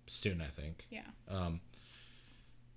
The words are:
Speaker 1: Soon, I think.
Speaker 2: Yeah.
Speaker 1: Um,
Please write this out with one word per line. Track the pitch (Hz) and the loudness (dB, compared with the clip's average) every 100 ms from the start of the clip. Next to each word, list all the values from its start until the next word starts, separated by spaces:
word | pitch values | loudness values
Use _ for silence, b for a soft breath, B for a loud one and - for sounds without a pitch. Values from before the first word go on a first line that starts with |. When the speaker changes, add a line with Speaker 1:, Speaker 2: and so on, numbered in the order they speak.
| - | 2
Speaker 1:
Soon, | - 104 85 | 4 6 6
I | 76 | 2
think. | 73 73 82 - | -2 -4 -4 -6
Speaker 2:
Yeah. | 220 - - - | -8 -8 -10 0
Speaker 1:
Um, | 95 87 85 - B B B B B B B B B B | 2 4 2 -2 B B B B B B B B B B